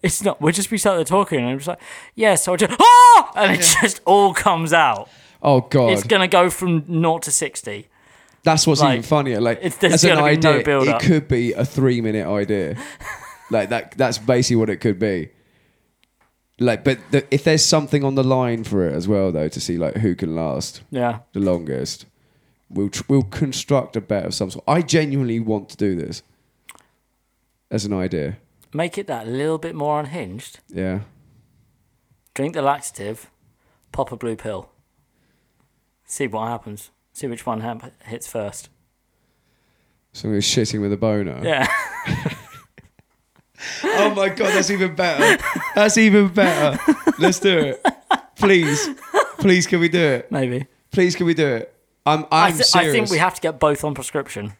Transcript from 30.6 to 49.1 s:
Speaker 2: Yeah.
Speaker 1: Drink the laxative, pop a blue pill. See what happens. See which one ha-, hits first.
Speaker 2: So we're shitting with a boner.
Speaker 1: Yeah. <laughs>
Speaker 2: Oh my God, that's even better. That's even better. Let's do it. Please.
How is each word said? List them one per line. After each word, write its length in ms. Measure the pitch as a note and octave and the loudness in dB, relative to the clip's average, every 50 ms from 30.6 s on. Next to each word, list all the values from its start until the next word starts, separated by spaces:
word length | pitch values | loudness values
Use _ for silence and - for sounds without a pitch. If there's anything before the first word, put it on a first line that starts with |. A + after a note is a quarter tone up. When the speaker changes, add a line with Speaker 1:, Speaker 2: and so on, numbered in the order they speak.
| _ _ | _ _
Speaker 2:
Yeah. 320 | - F2+ F#2 F#2 F#2 F#2+ G#2 - _ _ _ _ _ _ _ _ _ _ _ _ _ _ _ _ _ _ _ _ _ _ _ _ _ | -10 -6 -6 -4 -4 -6 -8 -12 _ _ _ _ _ _ _ _ _ _ _ _ _ _ _ _ _ _ _ _ _ _ _ _ _
Speaker 1:
Drink 220 | - C3+ D3 E3 | -6 -6 -6 -4
the 80 | D#3 C#3 | -2 -2
laxative, 680 | C#3 C#3+ D3 - - - - G2+ G#2 A2+ - - _ _ _ _ _ _ _ _ _ _ _ _ _ - | -2 -2 -2 -6 -14 -14 -12 -10 -10 -10 -12 -14 _ _ _ _ _ _ _ _ _ _ _ _ _ -6
pop 200 | - C#3 - - | -6 -6 -6 -6
a 40 | |
blue 200 | A2 - A#2+ A2+ | -10 -8 -8 -8
pill. 340 | G#2 - A2 G#2 F#2 F2+ _ _ _ _ _ _ _ _ _ _ _ _ _ _ _ _ _ _ _ _ _ _ _ _ _ _ _ _ | -8 -8 -10 -10 -10 -12 _ _ _ _ _ _ _ _ _ _ _ _ _ _ _ _ _ _ _ _ _ _ _ _ _ _ _ _
See 200 | _ - - C#3+ | _ -8 -6 -6
what 220 | B2 - A2 A2 A2+ | -6 -4 -6 -6 -6
happens. 420 | A#2+ A2+ - - G#2 G#2 - - _ _ _ _ _ | -8 -10 -12 -14 -16 -16 -18 -20 _ _ _ _ _
See 140 | - - | -12 -10
which 180 | C3+ A#2+ A2+ - | -10 -10 -10 -8
one 160 | - A2+ A2 | -8 -8 -6
ha-, 300 | G#2 A#2 A#2 - - B2+ _ _ _ | -6 -8 -10 -12 -14 -20 _ _ _
hits 200 | - A2+ A#2 - - | -16 -14 -14 -14 -10
first. 400 | - A#2 G#2+ G2+ G2 - - - _ _ _ _ _ _ _ _ _ _ _ _ _ _ _ _ _ _ _ _ _ _ _ _ _ _ _ _ _ | -8 -8 -8 -8 -10 -14 -20 -20 _ _ _ _ _ _ _ _ _ _ _ _ _ _ _ _ _ _ _ _ _ _ _ _ _ _ _ _ _
Speaker 2:
So 160 | - - G#2+ | -10 -6 -4
we're 80 | G#2+ G2+ | -2 -2
shitting 420 | G2+ - - - A2+ G#2+ - A2 | -2 0 0 0 -2 -2 -2 -4
with 120 | G#2 G2+ G2+ | -2 -2 -2
a 40 | |
boner. 440 | G2 G#2+ A2 G#2+ G#2 G2+ F2+ C2 B1 D#2+ | -2 0 -2 0 -2 -4 -6 -8 -6 -4
Speaker 1:
Yeah. 240 | - D#3 C#3 C3 - - C6+ C6 G#5 G#5 A#5 A#5+ | -4 -2 0 -2 -2 -2 -4 -6 -8 -12 -12 -8
<laughs> 260 | - - - - - - C6+ - - C6+ C6+ _ _ _ - - _ _ _ _ _ _ _ _ _ _ _ _ _ _ _ - - - - - | -6 -6 -6 -6 -8 -10 -10 -18 -20 -20 -20 _ _ _ -20 -20 _ _ _ _ _ _ _ _ _ _ _ _ _ _ _ -16 -14 -12 -8 -6
Speaker 2:
Oh 280 | E4 G#4 - G3+ G#3 G3+ | -2 0 2 2 2 2
my 140 | G3 G3 F#3+ | 0 -2 -2
God, 240 | F#3 - A3+ G3 - | 0 -2 -2 0 0
that's 160 | F#3+ F#3 F3+ | 0 0 0
even 240 | G3+ F#3+ F#3+ F#3 D#3+ | 0 0 0 -2 -2
better. 480 | D3 F#3 F3 D#3+ C#3 D3 A#4 G4 - - - - - - - - | -2 -2 0 0 2 4 2 2 2 0 -6 -6 -6 -8 -4 0
That's 220 | G#3 G#3 G#3+ G#3 | 2 2 4 4
even 320 | A3+ A3 A3 G3 G#3 G3+ G3 | 6 6 8 8 6 4 4
better. 500 | E3+ G3+ G3 F#3 E3 D3+ D3 D3+ C3 - - - D4+ - - - - - | 2 2 2 2 2 2 0 0 0 -2 0 0 0 2 2 -2 0 2
Let's 200 | - F#3 F#3 - | 2 0 0 2
do 200 | - G3 F#3 E3 | 0 2 2 2
it. 280 | D3+ C#3 C3 - - - - - _ _ F#4 - - - _ | 0 -2 -4 -2 -2 -2 -2 -2 _ _ -4 -4 -4 -10 _
Please. 520 | - - G3+ G3 F3+ E3 D3+ C#3+ D3 G#4+ E4 C4+ - - - | -2 2 4 4 4 4 2 0 -2 -2 -6 -8 -12 -16 -4